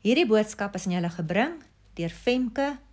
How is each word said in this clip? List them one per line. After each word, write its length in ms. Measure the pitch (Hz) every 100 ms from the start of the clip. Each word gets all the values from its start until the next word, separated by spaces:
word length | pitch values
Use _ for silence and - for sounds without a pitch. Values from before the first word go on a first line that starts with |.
Hierdie 240 | 202 269 262
boodskap 480 | 214 214 - 202 196
is 100 | 190
aan 100 | 180
julle 120 | 170
gebring 440 | 170 160 185 277 330 - _ _ -
deur 140 | 165
Femke 640 | - - 254 247 254 277 277 -